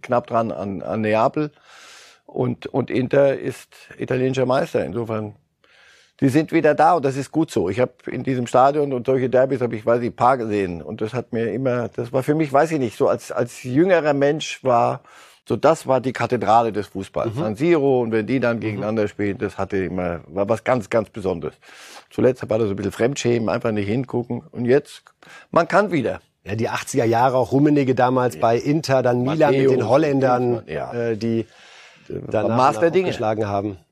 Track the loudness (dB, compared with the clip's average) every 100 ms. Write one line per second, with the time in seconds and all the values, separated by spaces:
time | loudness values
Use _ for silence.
0 | 0 -2 0 -2 -2 -4 -8 -8 -6 -2
1 | 0 2 2 0 -6 _ _ -20 -20 -20
2 | -20 _ -12 -4 -4 -4 -6 -4 -2 -2
3 | 0 2 2 0 -8 -10 -18 -20 -20 -12
4 | -4 -2 -2 0 0 0 0 -2 -4 -6
5 | -6 -6 -8 -14 _ _ _ _ _ _
6 | _ _ 2 2 2 2 2 4 4 4
7 | 0 -4 -4 -2 0 0 -2 0 -2 _
8 | -10 -8 -4 -4 0 4 4 4 -2 -2
9 | 0 0 2 2 2 0 -4 -2 0 0
10 | 0 2 2 2 0 -2 -2 -6 -10 -8
11 | -6 -6 -6 -4 -4 -2 -2 -2 -4 -8
12 | -4 -2 0 0 2 2 2 0 -2 0
13 | 0 0 -4 -4 -4 -6 -2 2 4 4
14 | 2 2 2 0 -6 -4 2 2 2 -2
15 | _ -20 -20 _ -6 2 2 2 2 0
16 | 0 -4 -2 -2 4 4 4 -2 -6 -10
17 | -8 -4 -4 -4 -6 -2 2 2 4 2
18 | 0 -2 -2 0 0 -2 -4 -6 -4 -2
19 | -2 -2 -4 -2 -6 -6 -4 -4 -4 -4
20 | -4 -6 -8 -6 -2 -2 0 -2 0 -2
21 | -2 -6 -4 -4 -8 -12 -20 -20 -20 -20
22 | _ 0 0 0 -4 -2 -2 -2 -6 -2
23 | -2 0 -2 0 0 -2 -2 -2 -2 -4
24 | -4 -6 -6 -10 -10 -6 2 2 0 -20
25 | _ _ -20 -20 -2 0 2 2 2 0
26 | -2 -6 _ _ -10 -4 -4 -4 -4 -2
27 | 2 2 2 2 0 2 4 4 2 2
28 | 2 2 0 0 0 2 0 -2 2 2
29 | 2 0 0 2 2 4 4 2 2 2
30 | 4 2 2 2 0 -2 -6 -8 -6 -4
31 | -4 -2 -2 -2 -4 -14 -20 -20 -20 _
32 | _ -12 -4 -2 0 4 4 4 2 2
33 | 0 -2 -2 -2 -2 -2 -4 -8 _